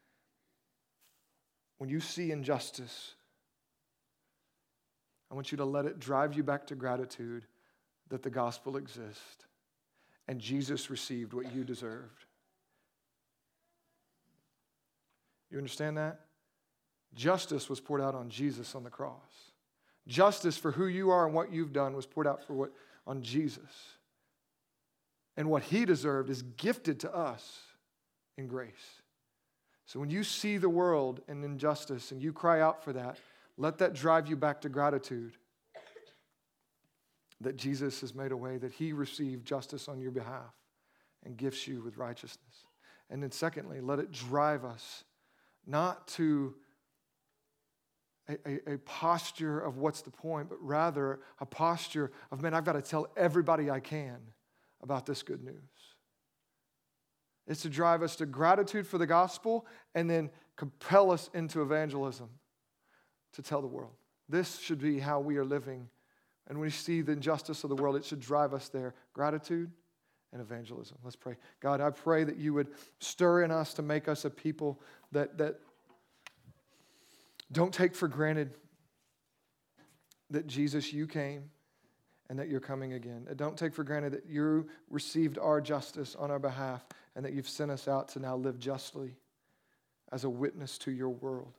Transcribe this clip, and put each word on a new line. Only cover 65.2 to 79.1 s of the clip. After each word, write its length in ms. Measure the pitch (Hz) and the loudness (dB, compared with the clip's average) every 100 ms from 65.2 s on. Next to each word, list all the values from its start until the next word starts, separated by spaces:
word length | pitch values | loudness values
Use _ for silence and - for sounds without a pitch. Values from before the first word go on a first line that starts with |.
| 147 143 | 2 0
are 80 | 135 | 2
living. 440 | 143 131 127 120 _ _ _ _ _ - | 0 -4 -10 -12 _ _ _ _ _ -10
And 100 | 143 | -4
when 80 | 156 | -4
we 60 | |
see 300 | 147 - 170 | -4 0 0
the 100 | 147 | 2
injustice 520 | 147 139 151 - 147 | 0 2 0 0 -2
of 60 | 143 | 0
the 60 | 139 | 2
world, 200 | 143 139 | 4 2
it 100 | 139 | -2
should 140 | 147 | -8
drive 340 | 117 147 147 | 0 4 4
us 160 | 135 - | 2 -6
there. 260 | 135 127 - _ | -6 -6 -8 _
Gratitude 580 | - 147 151 151 170 170 - _ _ _ _ _ | -2 0 0 -2 -4 -4 -10 _ _ _ _ _
and 100 | 120 | -14
evangelism. 560 | 110 120 117 117 113 135 | -10 -10 -10 -12 -14 -16
Let's 120 | 123 - | -16 -12
pray. 220 | 127 120 - - | -12 -12 -14 -4
God, 220 | 135 139 | 0 4
I 80 | 147 | 2
pray 340 | 143 165 160 | 0 4 4
that 140 | 156 147 | 4 0
you 160 | 151 | 0
would 160 | 147 143 - - - | 2 0 -4 -20 -12
stir 440 | - - 180 175 | -10 4 6 8
in 80 | 165 | 6
us 220 | 160 151 - | 2 0 -4
to 60 | |
make 260 | 151 151 156 | 0 0 0
us 180 | 147 147 | -2 -2
a 40 | |
people 480 | - 156 156 151 139 - - - | -4 -4 -2 -2 -4 -12 -20 -2
that, 260 | 143 143 165 | 0 0 0
that 200 | 156 - - _ _ - _ _ - _ - - _ _ _ _ _ - _ _ - | 0 -2 -14 _ _ -20 _ _ -20 _ -20 -20 _ _ _ _ _ -20 _ _ -6
don't 220 | 143 180 | 2 2
take 220 | 185 180 180 | 4 2 4
for 120 | 170 | -2
granted 440 | 131 156 156 139 - - _ _ _ _ | 2 2 2 0 -6 -20 _ _ _ _